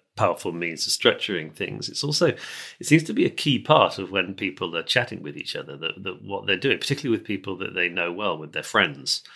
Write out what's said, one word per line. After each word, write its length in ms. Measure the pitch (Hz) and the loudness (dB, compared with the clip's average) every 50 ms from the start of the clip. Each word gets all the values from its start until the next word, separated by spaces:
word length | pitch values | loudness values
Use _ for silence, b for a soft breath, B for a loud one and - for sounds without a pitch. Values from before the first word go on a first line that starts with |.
| _ _ _ | _ _ _
powerful 380 | - 110 90 85 - - 95 82 | 2 2 2 2 0 -4 -6 -4
means 340 | 85 87 85 80 76 - | -4 -4 -6 -4 -4 -2
of 60 | - - | -2 -2
structuring 600 | - - 117 - - - - 98 82 78 78 - | 4 4 4 4 4 -2 -4 -2 -4 -4 -8 -6
things. 360 | - 95 - 101 104 - - | -6 -6 -6 -6 -8 -8 -8
It's 120 | - - 143 | -6 -4 -2
also, 240 | 147 147 - 180 | -2 2 4 2
it 580 | 147 - - - - - - - - - _ - | 2 2 -2 -10 -12 -12 -12 -14 -14 -14 _ 2
seems 160 | - 156 156 156 | 4 4 4 4
to 100 | - 107 | 2 2
be 120 | - 175 | 2 2
a 40 | - | 2
key 300 | - - - 151 127 107 | 0 0 0 2 2 2
part 400 | - - 156 143 101 87 - - | 4 6 8 8 8 6 4 -4
of 100 | 95 90 | -6 -2
when 260 | 95 98 90 90 95 | 0 0 0 0 -4
people 380 | - 107 92 90 - 95 85 82 | -6 -6 -6 -4 -4 -6 -4 -4
are 60 | 82 80 | -6 -2
chatting 380 | - - 127 120 - - - | 2 2 2 2 0 -6 -10
with 140 | - 73 71 | -10 -12 -12
each 180 | - - - - | -10 -10 -8 -8
other, 220 | - 69 - 71 | -8 -8 -10 -10
that, 260 | 71 80 - - 95 98 | -8 -8 -8 -8 -8 -10
that 200 | 98 92 - 104 | -10 -10 -10 -8
what 240 | 98 98 98 104 | -8 -8 -6 -2
they're 80 | 101 95 | -2 -2
doing, 220 | 90 - 139 104 - | 2 2 0 0 0
particularly 380 | - - 139 - - 127 113 | 0 -2 -2 -2 2 0 0
with 100 | 107 - | 0 0
people 300 | - 101 95 - 98 95 | -4 -6 -4 -4 -8 -6
that 160 | 85 95 - - | -6 -6 -6 -2
they 160 | 92 90 87 | 0 0 0
know 240 | 87 92 85 87 87 | 0 -2 -2 -2 -2
well, 240 | 95 104 98 85 | -2 -2 -2 -2
with 160 | 78 76 76 - | -2 -6 -8 -8
their 100 | 76 - | -8 -8
friends. 580 | - - 110 95 80 69 71 67 - - - B B B | 2 4 4 4 4 0 -6 -4 -2 -4 -4 B B B